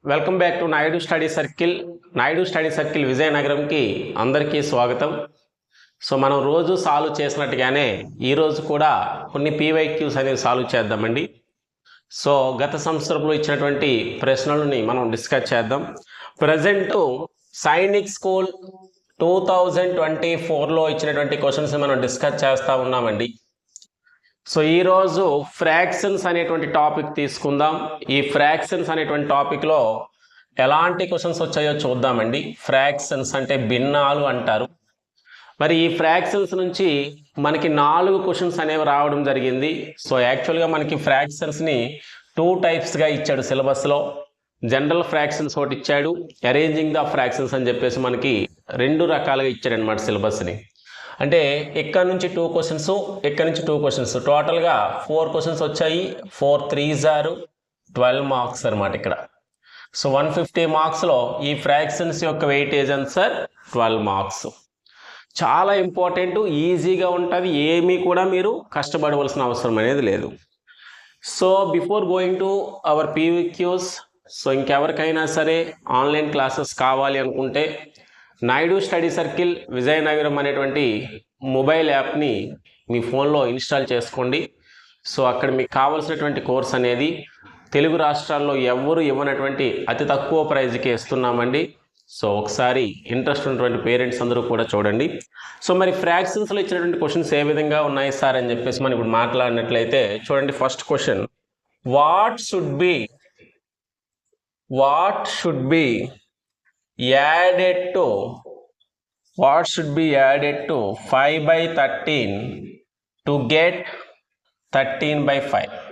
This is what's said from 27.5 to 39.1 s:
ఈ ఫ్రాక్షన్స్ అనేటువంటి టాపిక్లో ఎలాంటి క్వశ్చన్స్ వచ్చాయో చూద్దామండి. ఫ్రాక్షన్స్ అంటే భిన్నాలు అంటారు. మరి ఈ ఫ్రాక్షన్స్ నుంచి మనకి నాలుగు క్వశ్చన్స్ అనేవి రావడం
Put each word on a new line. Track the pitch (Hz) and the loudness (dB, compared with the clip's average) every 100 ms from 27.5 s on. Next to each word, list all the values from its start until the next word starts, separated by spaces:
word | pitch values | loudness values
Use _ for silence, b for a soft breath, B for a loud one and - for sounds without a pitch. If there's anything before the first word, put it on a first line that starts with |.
| 139 151 156 - - - 135 | 2 2 0 -6 -10 0 0
ఈ | 139 | 2
ఫ్రాక్షన్స్ | 143 147 160 - 180 160 | 2 4 2 -2 -4 -2
అనేటువంటి | 160 147 147 143 | -2 -2 -2 0
టాపిక్లో | 139 139 147 156 156 113 110 - b b b b - 127 | 0 0 -2 2 2 2 0 -8 b b b b 0 4
ఎలాంటి | 151 170 175 185 | 4 2 0 -2
క్వశ్చన్స్ | 170 170 165 | -2 -2 -2
వచ్చాయో | 160 156 151 147 | -2 0 0 0
చూద్దామండి. | 139 127 131 120 113 135 - - - | -2 0 0 2 0 -2 -6 -10 0
ఫ్రాక్షన్స్ | 135 139 147 - 143 127 135 | 2 2 0 -4 -6 -4 -4
అంటే | 131 135 110 | -2 -2 0
భిన్నాలు | 123 139 143 143 147 139 | 0 2 2 2 2 0
అంటారు. | 123 120 110 127 _ _ _ _ _ B B B _ | 0 0 -2 -2 _ _ _ _ _ B B B _
మరి | 151 165 165 | 2 2 2
ఈ | 170 | 2
ఫ్రాక్షన్స్ | 160 175 180 202 190 190 | 2 2 2 -2 -2 -2
నుంచి | 180 180 190 143 139 147 _ - 147 | -2 0 0 2 -2 -10 _ -2 0
మనకి | 156 160 151 | 2 0 2
నాలుగు | 147 165 185 190 185 | 4 4 4 2 0
క్వశ్చన్స్ | 170 175 160 156 | -2 -2 -2 -2
అనేవి | 156 147 | 0 2
రావడం | 143 147 | 2 2